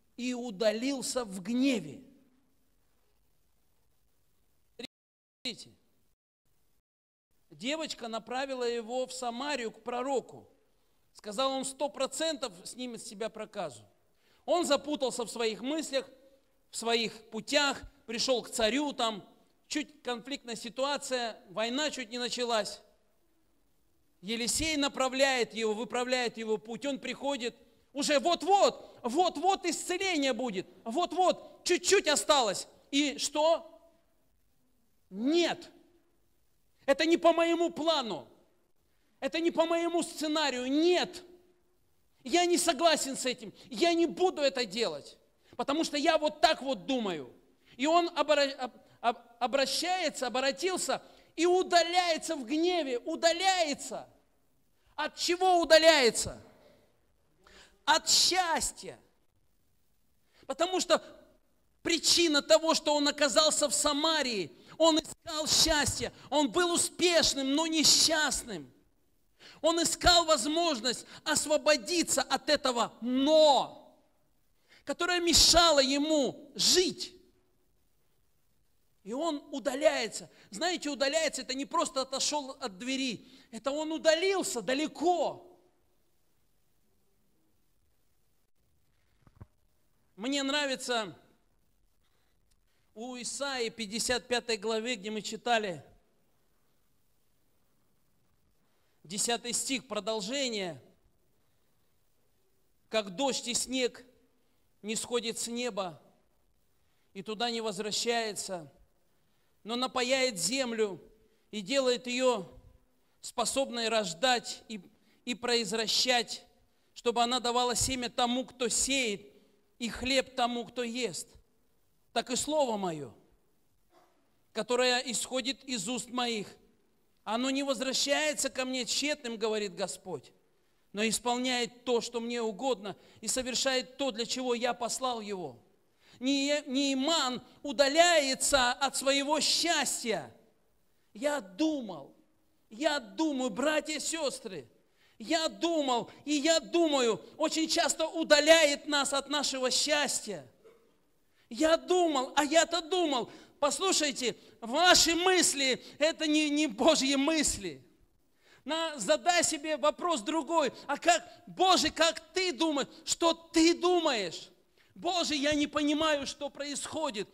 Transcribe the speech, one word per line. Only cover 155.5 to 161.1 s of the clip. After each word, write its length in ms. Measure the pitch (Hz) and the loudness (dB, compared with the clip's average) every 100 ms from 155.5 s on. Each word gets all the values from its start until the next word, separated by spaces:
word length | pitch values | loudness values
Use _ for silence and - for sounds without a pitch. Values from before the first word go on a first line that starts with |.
| 277 269 233 - - | 2 0 0 -4 -2
это 280 | 302 320 311 | 0 0 2
не, 220 | 302 302 | 2 2
не 180 | 294 311 | 2 0
Божьи 480 | 202 294 294 269 277 | 2 4 4 4 2
мысли. 640 | 277 320 - - 185 131 _ _ _ _ _ _ _ - 254 | 2 2 0 -2 -8 -12 _ _ _ _ _ _ _ -16 -6
На-, 320 | 320 330 294 | -4 -4 -4
задай 460 | 196 311 339 349 | 0 2 2 2
себе 340 | - 311 311 294 | 2 -2 -4 0
вопрос 440 | 294 294 349 302 | 0 0 -2 -2
другой. 520 | 202 320 269 330 262 - - | -2 -4 0 0 0 -2 -8
А 100 | 285 | -4
как, 280 | 330 | 0